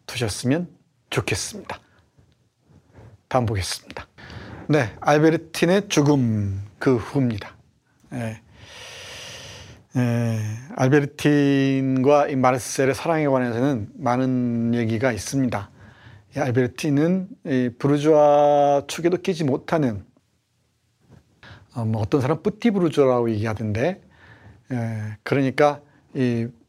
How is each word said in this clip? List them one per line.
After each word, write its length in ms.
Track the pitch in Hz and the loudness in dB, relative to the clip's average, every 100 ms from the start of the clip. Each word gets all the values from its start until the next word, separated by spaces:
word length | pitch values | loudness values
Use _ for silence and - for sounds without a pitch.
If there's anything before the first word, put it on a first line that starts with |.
| - | -14
두셨으면 640 | - 117 - 120 151 175 - _ _ _ | -6 -6 -4 -2 -2 -4 -12 _ _ _
좋겠습니다. 720 | - - 107 - 202 - - _ _ _ _ _ _ _ _ _ - _ - - - _ | -6 -4 -6 -6 -12 -14 -16 _ _ _ _ _ _ _ _ _ -20 _ -20 -20 -20 _
다음 180 | 127 113 | -2 0
보겠습니다. 600 | 104 90 - - - - - - - - - - | -2 -4 -8 -12 -18 -18 -20 -20 -18 -16 -12 -2
네, 240 | 151 113 - | 0 0 -2
알베르틴의 880 | - 151 156 160 165 - 170 190 202 | 2 4 4 2 -2 -2 2 2 2
죽음 760 | - 143 147 120 110 101 98 101 - | 2 4 4 2 0 -2 -6 -10 -4
그 180 | - 123 | 0 0
후입니다. 600 | - 143 127 104 - - _ _ _ _ _ | 0 -2 -2 -2 -10 -18 _ _ _ _ _
예. 280 | 131 113 110 _ - - - - - - - - - - - - - _ 127 | -10 -10 -10 _ -20 -20 -20 -20 -18 -18 -18 -18 -18 -18 -20 -20 -20 _ -2
예, 440 | 123 117 117 113 107 110 135 226 | 0 0 -2 -4 -6 -8 -12 -2
알베르틴과 1500 | 131 147 143 - 147 147 143 139 135 135 135 131 131 147 143 | 2 4 2 0 2 4 4 2 2 0 0 2 4 4 2
이 80 | 135 | 2
마르셀의 580 | 127 127 - - 135 | 2 0 -2 -2 0
사랑에 320 | 131 165 160 147 | 0 0 0 2
관해서는 640 | 131 123 117 135 131 101 | 2 0 0 0 -2 -6
많은 800 | - 131 123 131 127 123 117 117 | -4 -2 0 0 0 0 0 0
얘기가 380 | 120 113 113 131 | 0 0 0 -2
있습니다. 580 | 107 - 135 131 101 101 - - - - - _ 135 | -2 -4 -2 -2 -2 -8 -16 -20 -20 -20 -20 _ -4
이 20 | |
알베르틴은 880 | 143 123 123 - 160 143 160 190 185 - 175 | 0 2 0 -2 0 2 2 0 -4 -10 -4
이 240 | 131 123 120 | 0 0 -2
부르주아 1040 | 139 147 147 151 147 147 147 147 143 143 139 | 0 2 4 6 6 6 6 4 4 2 -2
축에도 300 | - 165 180 | -2 0 0
끼지 280 | 180 170 | -2 -2
못하는, 600 | 151 135 - 165 135 101 - _ _ _ _ _ _ _ _ _ _ - _ _ - - - | -2 -2 -2 0 0 -2 -10 _ _ _ _ _ _ _ _ _ _ -20 _ _ -20 -20 -14
어, 100 | - | -6
뭐 180 | 113 110 | -2 -2
어떤 180 | 110 147 | 0 0
사람 220 | 127 160 | 0 -2
뿌띠 280 | - - 240 | -4 -2 -2
부르주아라고 600 | 196 170 147 135 123 117 | 0 0 2 2 2 0
얘기하던데, 720 | 107 113 107 110 104 147 190 - _ - - - - _ | -2 -4 -4 -4 -2 -2 -4 -12 _ -20 -20 -20 -20 _
예, 440 | 123 113 110 107 107 | -6 -6 -6 -10 -10
그러니까 580 | - 139 135 131 147 143 - _ _ | -4 -2 0 2 2 0 -10 _ _
이 320 | 147 127 117 117 - | -4 -2 -2 -6 -10